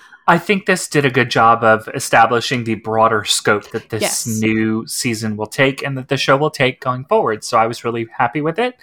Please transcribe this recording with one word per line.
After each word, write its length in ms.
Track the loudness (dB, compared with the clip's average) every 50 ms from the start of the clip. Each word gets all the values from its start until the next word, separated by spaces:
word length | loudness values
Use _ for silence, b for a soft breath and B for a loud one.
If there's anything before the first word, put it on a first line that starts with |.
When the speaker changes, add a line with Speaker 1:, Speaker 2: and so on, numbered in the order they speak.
| b b b b b
Speaker 1:
I 120 | 2 2 2
think 260 | 2 0 -2 0 2
this 240 | 0 0 0 0 -2
did 160 | 0 2 2
a 60 | 2
good 180 | 2 2 0 2
job 320 | 2 4 4 6 4 4 4
of 240 | 4 4 4 0 -4 -8
establishing 720 | -8 -4 2 4 4 4 4 2 0 -2 -2 -4 -4 -4
the 120 | -4 -6
broader 480 | -6 -4 -2 0 2 2 4 2 0 -2
scope 460 | -2 -2 0 2 2 0 0 0 -6 -10
that 180 | -10 -8 -6
this 100 | -6 -4
Speaker 2:
Yes. 260 | -4 -4 -4 -4 -6
Speaker 1:
new 600 | -4 -4 -2 0 0 0 0 0 0 -2 -4 -6
season 500 | -6 -8 -6 -4 -4 -4 -4 -4 -6 -6
will 80 | -6 -8
take 360 | -6 -2 0 0 0 0 -2 -6
and 160 | -8 -8 -8
that 100 | -6 -4
the 80 | -4
show 220 | -2 0 2 2 2
will 120 | 2 0
take 300 | 0 0 -2 -2 -2 -4
going 240 | -6 -6 -6 -6 -4
forward. 400 | -2 0 0 0 0 -2 -4 -4
So 140 | -2 0 2
I 80 | 2
was 180 | 0 -2 -4 -6
really 220 | -6 -4 -4 -6 -6 -4
happy 240 | -2 -2 -2 -2 -2
with 180 | -4 -4 -2 -2
it. 160 | -2 -4 -4 _